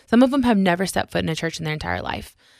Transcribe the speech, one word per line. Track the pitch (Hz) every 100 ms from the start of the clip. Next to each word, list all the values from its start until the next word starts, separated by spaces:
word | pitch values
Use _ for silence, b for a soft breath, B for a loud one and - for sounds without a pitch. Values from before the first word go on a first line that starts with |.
| b
some | 233
of | 262
them | 277
have | 240 202
never | 190 175 190
stepped | - -
foot | 175
in | 180
a |
church | 160 165 -
in |
their | 160
entire | 151 170 -
life. | - - - _ b b